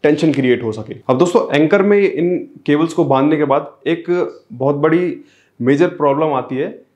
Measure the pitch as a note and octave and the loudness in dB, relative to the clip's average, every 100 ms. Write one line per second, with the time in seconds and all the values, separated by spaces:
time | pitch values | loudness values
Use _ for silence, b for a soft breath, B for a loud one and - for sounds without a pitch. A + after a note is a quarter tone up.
0 | D3 D3 D#3+ C#3 B2+ A#2+ A#2 G#2+ G#2+ G#2 | 0 2 0 2 0 0 -2 -8 -12 -10
1 | - B2+ F3 A3+ - D3 D#3 G3+ G3 G3+ | -2 2 4 2 2 0 2 2 2 2
2 | G3 C3 F3 F3 - - - D3 E3 F3 | 2 0 -2 -4 -8 -10 -2 0 0 -2
3 | D3 C3+ C#3+ D#3 D3 C#3 C#3+ - - E3 | 2 2 2 0 0 0 -2 -10 -6 -6
4 | - F3 F3+ - _ B2 C3 C#3+ D#3+ E3 | -2 -2 -4 -8 _ -4 -2 0 0 0
5 | F3+ - b b b _ B2 C#3+ E3+ - | -2 -8 b b b _ 0 2 0 0
6 | D3 C#3 D#3 C3 - C3 F3 A3+ _ | 0 0 0 -2 -4 -6 -6 -10 _